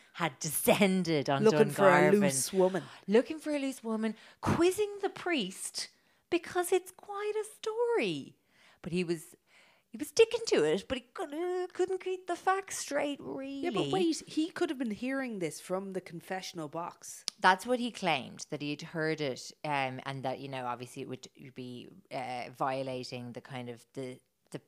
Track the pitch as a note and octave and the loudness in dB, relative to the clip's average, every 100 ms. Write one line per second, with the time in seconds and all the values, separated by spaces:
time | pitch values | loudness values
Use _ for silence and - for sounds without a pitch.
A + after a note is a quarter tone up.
0 | _ - E3 - D#3+ - - - G3+ F#3 | _ -4 -2 -2 -4 0 4 6 6 4
1 | E3 D#3 C3+ C#3 A3 - G#3+ - G3 F3 | 2 2 4 4 6 8 6 6 8 8
2 | D3+ G#3 C#3+ C3+ C3+ F#3+ F#3 F#3+ C#3+ - | 8 6 4 2 0 4 4 2 -6 -10
3 | - G#3+ C4+ D#4 D4+ D4 C4+ C4 A3 A3 | 2 4 4 -2 -4 -2 -2 -4 -4 -2
4 | A3 A3 - - - - E4+ F#4 G#4 G4+ | -2 -4 -14 -4 0 4 4 4 -2 -2
5 | G4 - - D#4+ F#3 F#3 - - - _ | -4 -4 -2 0 -2 -6 -10 -10 -10 _
6 | _ _ - E4+ - F4+ F4 F#4 F4+ - | _ _ -2 -2 0 -2 2 0 0 -16
7 | - G4+ G#4 G#4+ G#4+ - - A4 A#4+ A#4 | -12 -6 -2 -2 -4 -6 -6 0 2 2
8 | A3 D3+ - - _ _ _ _ - E3+ | 0 -2 -8 -16 _ _ _ _ -4 -2
9 | E3+ E3+ - - _ _ _ _ _ A3 | 0 -2 -6 -20 _ _ _ _ _ -12
10 | D4 - A4+ A#4 A#4 F3 D3+ E3+ - B3+ | 0 6 6 4 0 4 4 2 -2 -6
11 | - - E4 D4 F4+ F4+ F4+ - F4+ F#4 | -6 -10 -8 -4 -4 -4 -4 -2 -2 -2
12 | F#4 F#4 F#4 F4 - G4 G4 - - C#4+ | -4 -6 -6 -4 0 0 -2 -8 -4 -2
13 | D4 C#4 - C#4 C4+ C#4 C4+ A3 - F#4+ | -2 -4 -8 -8 -8 -6 -2 0 0 2
14 | E4+ D4+ - - E4 - F4 C4+ B3+ G3+ | 2 0 -4 -2 -2 -2 -2 -2 -4 -4
15 | B3+ C4+ C4 G#3 E3 - - F#3 G3 F#3 | -4 -4 -4 -4 -4 -6 -6 -4 -4 -8
16 | - E3+ - F#3 F#3 F3 D3+ D#3+ E3+ - | -8 -12 -8 -8 -8 -8 -8 -6 -8 -10
17 | - - - - F#3 F#3+ A#3+ B3 A#3+ - | -16 -14 -12 4 6 6 4 -2 -2 -2
18 | F#3 C#3+ A2 D#2+ - D3 D3 D3 D#3+ E3 | 2 2 -2 -12 -10 -6 -4 -6 -6 -2
19 | D#3 D#3 D3 B2 - - D#3 C#3+ C3 B2+ | -2 0 -2 -4 -10 -10 -4 -2 -2 -4
20 | C3 C3+ C3 B2+ C#3 C3 B2 A#2+ B2 - | -8 -6 -4 -6 -8 -8 -6 -6 -8 -12
21 | C3 B2+ - - C#3+ B2+ B2+ B2 - F#3+ | -10 -10 -14 -20 -18 -14 -12 -12 -16 -20
22 | - C#3 B2 B2+ F#2 B2+ C#3+ C3+ C3 B2+ | -12 -10 -8 -8 -8 -4 -2 -2 -4 -6
23 | B2+ B2+ A#2+ A#2+ - C3 A#2+ A#2 _ - | -8 -10 -10 -12 -12 -10 -10 -12 _ -10
24 | B2+ B2+ _ _ _ C#3 | -10 -12 _ _ _ -16